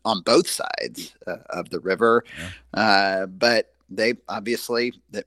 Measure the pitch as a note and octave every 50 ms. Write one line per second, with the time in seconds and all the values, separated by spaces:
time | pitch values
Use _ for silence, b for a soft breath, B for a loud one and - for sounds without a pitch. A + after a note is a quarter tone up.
0 | - A2 A2 F#2 E2+ A2+ A#2+ E3+ - - - - - - - - - B1 - -
1 | - - _ _ - - F2 - - - - F2+ E2+ - F#2 D#2+ - F#2 F#2 G#2+
2 | A#2 A#2 A2+ B2 - - - - F2 F#2 - - _ _ - G2 A2 G#2+ G2 G2
3 | G2 G2 F#2+ F#2 F#2+ F#2+ F#2 F#2+ A#2 A#2+ A#2 A2 - _ _ _ _ - F#2 G#2+
4 | A2 A#2+ A#2+ - _ - G2 A2+ G2+ A#2 A#2 - - - A#2+ A#2 A#2+ B2 - -
5 | _ _ - G2+ -